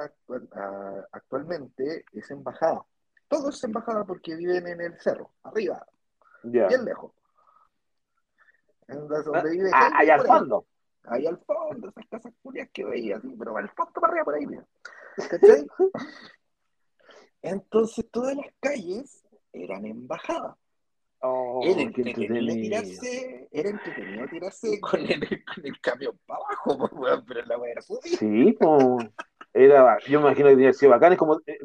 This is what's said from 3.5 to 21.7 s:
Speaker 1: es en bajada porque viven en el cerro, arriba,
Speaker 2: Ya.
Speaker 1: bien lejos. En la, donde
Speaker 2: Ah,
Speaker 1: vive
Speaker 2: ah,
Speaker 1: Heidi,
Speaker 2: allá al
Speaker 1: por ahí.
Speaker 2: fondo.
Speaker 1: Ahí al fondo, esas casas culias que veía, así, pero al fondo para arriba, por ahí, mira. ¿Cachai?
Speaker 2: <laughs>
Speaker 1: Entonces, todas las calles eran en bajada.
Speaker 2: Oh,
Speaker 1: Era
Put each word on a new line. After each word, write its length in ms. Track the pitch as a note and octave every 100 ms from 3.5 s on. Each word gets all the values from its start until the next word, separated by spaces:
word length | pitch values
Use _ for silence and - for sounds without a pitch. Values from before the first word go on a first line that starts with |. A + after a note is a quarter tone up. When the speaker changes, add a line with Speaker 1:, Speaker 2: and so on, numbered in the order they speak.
Speaker 1:
es 120 | -
en 80 | A#3+
bajada 320 | A3 A3+ G#3+
porque 300 | G3 F3+ -
viven 320 | D#3+ F3 F3+ F3
en 140 | E3+
el 180 | E3+ E3+
cerro, 320 | G3+ - - _
arriba, 420 | - - - - - _ _ _ _ _
Speaker 2:
Ya. 240 | A#2 A#2+ G2+
Speaker 1:
bien 160 | -
lejos. 280 | A3 - - _ _ _ _ _ _ _ _ _ _ _ _ _ _ _ _ _ -
En 200 | C#3 D3+
la, 140 | D3+
donde 160 | D#3 D#3 D#3+
Speaker 2:
Ah, 40 |
Speaker 1:
vive 180 | F3 F#3+
Speaker 2:
ah, 120 | - C4+
Speaker 1:
Heidi, 120 | D#4
Speaker 2:
allá 140 | D#3
al 60 | D3+
Speaker 1:
por 60 | A#3
ahí. 120 | D#4
Speaker 2:
fondo. 280 | D#3 G#3 - _ _ _
Speaker 1:
Ahí 220 | - A#2+ D#3+
al 120 | F3
fondo, 500 | - D#4 D#4+ C3 -
esas 180 | - -
casas 240 | A3+ A#3 -
culias 260 | C4+ C4 -
que 120 | -
veía, 320 | G#2+ B2 A2 G2
así, 160 | - -
pero 180 | A2+ G#2+
al 120 | -
fondo 220 | - E4 F4
para 80 | E4+
arriba, 120 | E4+
por 100 | D4+
ahí, 120 | - -
mira. 200 | - - _ - - - - -
¿Cachai? 380 | E3+ G4+ F#4 - -
Speaker 2:
<laughs> 320 | F#4+ - - - - _ _ _ _ _ _ _ _ - _ _
Speaker 1:
Entonces, 640 | D#3+ F#3+ - G#3+ A3 - A3+
todas 260 | A3+ B3+ C#4
las 100 | - _
calles 640 | C#4 C#4+ F3 G3+ D4 _ _ _ _
eran 340 | - F2+ F#2+ G#2+
en 200 | A#2+ -
bajada. 500 | E3 - E4+ - - _ _ _ _ _ _
Speaker 2:
Oh, 400 | C3 B2+ B2 B2+
Speaker 1:
Era 180 | D#3